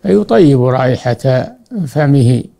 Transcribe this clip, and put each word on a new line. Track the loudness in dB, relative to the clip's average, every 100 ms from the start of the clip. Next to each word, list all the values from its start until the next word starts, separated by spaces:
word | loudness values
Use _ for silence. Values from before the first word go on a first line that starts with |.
فيطيب | 0 0 2 2 4 4
رائحة | 0 0 -2 -2 -4 -2 -2 -2 -4 -14 _ -8 -6
فمه. | -2 0 2 2 0 -4 _